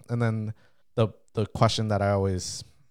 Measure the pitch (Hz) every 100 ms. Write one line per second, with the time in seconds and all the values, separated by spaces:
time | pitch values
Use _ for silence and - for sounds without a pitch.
0 | - 120 117 110 107 - - _ _ -
1 | 107 - _ - 104 - 113 - 110 101
2 | 98 101 98 92 - - - - -